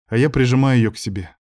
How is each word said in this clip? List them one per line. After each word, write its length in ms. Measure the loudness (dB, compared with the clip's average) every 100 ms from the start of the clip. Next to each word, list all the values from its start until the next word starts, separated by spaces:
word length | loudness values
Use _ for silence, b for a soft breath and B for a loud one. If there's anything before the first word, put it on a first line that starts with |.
| -6
а 100 | 0
я 120 | 0
прижимаю 500 | 2 0 2 2 2
её 140 | 0
к 60 | -2
себе. 380 | -10 -10 -12 _ _